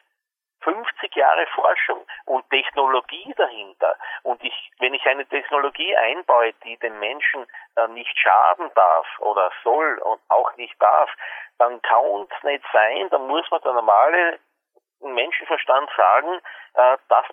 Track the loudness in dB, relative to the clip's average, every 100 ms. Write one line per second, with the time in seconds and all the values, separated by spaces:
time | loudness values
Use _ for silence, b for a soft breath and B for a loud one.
0 | _ _ _ _ _ _ -6 -6 -6 -10
1 | -6 0 2 2 -2 0 0 0 -2 -6
2 | -10 B -6 -6 -2 -4 -2 0 0 0
3 | -4 -12 -8 -4 -4 -4 -18 -4 -4 -2
4 | B B -6 -6 -8 -12 -14 -4 -4 0
5 | -2 -2 -4 -6 -2 -2 -2 -4 -2 0
6 | 0 0 2 2 2 -2 -14 -10 -10 -6
7 | -8 -4 -4 -4 -10 B B -2 -2 -4
8 | -8 0 4 6 6 2 0 4 4 4
9 | 0 -6 -4 0 -2 -2 -2 0 0 -2
10 | -4 -6 0 0 0 -4 -14 0 4 4
11 | 2 -2 B B B 0 0 0 2 2
12 | 2 -2 -8 -10 -6 -6 -2 2 2 0
13 | -2 -4 -2 -6 -4 -4 -2 0 4 4
14 | 6 4 0 -2 _ _ _ _ _ _
15 | -8 -4 -4 -6 -4 -4 0 0 0 2
16 | 4 4 0 -6 B B B 2 4 2
17 | 2 2 2